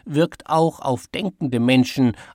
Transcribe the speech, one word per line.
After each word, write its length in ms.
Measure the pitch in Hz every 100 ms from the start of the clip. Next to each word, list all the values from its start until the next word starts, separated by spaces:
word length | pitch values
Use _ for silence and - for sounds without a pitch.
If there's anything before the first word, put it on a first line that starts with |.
| -
wirkt 420 | 147 165 - -
auch 320 | 160 165 -
auf 280 | 135 123 -
denkende 520 | - 202 - 143 120
Menschen, 560 | 120 131 123 - 127 107 -